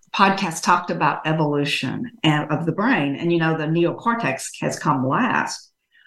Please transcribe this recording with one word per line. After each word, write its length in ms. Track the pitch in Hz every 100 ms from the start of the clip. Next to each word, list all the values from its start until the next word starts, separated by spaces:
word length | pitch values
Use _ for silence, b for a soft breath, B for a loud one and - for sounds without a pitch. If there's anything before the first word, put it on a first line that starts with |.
| _ -
podcasts 480 | 196 196 196 160
talked 260 | - 185 -
about 380 | 165 156 151 -
evolution 800 | 160 147 147 143 - 135 - - -
and, 260 | 156 151 147
of 160 | 156 165
the 60 |
brain, 440 | 160 220 233 143 139
and, 160 | 170
you 60 | 170
know, 200 | 160 160
the 80 | 151
neocortex 800 | 165 170 - - 226 - 135 - -
has 180 | 147 -
come 280 | 165 139 131
last. 640 | 156 233 - - - - _ b b